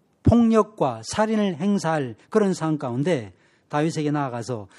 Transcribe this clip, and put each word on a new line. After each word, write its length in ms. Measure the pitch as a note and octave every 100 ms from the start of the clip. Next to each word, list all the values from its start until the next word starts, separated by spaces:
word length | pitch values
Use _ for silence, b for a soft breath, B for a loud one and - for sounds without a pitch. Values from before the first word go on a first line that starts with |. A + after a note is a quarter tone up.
| _ _
폭력과 760 | - A#3 A3+ A3 G#3+ - C#3+ A2+
살인을 520 | A2+ - A3 G#3+ G3+ D3+
행사할 600 | G3 G3 D#3+ D#3+ B2+ A2 b
그런 240 | A3 G3
상황 240 | F3 D#3+ D3+
가운데 560 | C3+ A#2+ E3 D3+ G#2 - b b -
다윗에게 420 | D3 D#3+ D#3 D3
나아가서 580 | D3 C#3 A#2+ A#2 A#2 G2